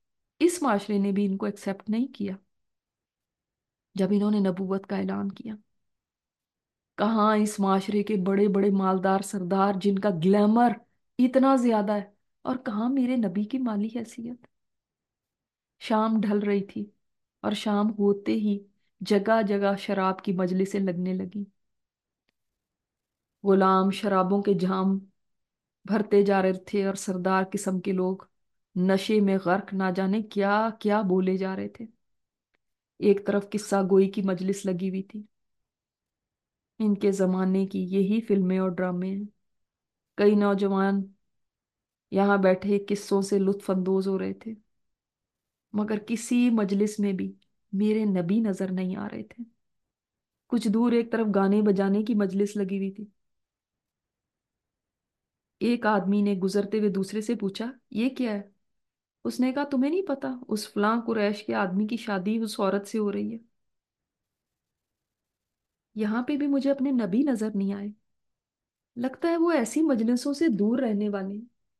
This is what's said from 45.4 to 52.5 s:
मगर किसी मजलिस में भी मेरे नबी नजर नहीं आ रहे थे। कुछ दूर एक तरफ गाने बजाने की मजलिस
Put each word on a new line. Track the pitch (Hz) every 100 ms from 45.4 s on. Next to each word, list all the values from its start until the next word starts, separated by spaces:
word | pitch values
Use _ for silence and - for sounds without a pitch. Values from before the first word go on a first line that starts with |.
| _ _ _
मगर | 208 214 208
किसी | - 226 - 247 247
मजलिस | 226 196 196 214 214
में | 202 190
भी | 196 - _ _ _
मेरे | 196 214 214
नबी | 214 185 170 214
नजर | 220 190 190
नहीं | 185 185 190
आ | 202
रहे | 220
थे। | 208 - 233 _ _ _ _ _ _ _ _ _ -
कुछ | 240 226
दूर | 220 240
एक | 233 233
तरफ | 220 214
गाने | 196 196 208
बजाने | 214 190 196 202
की | 214
मजलिस | 214 196 196 202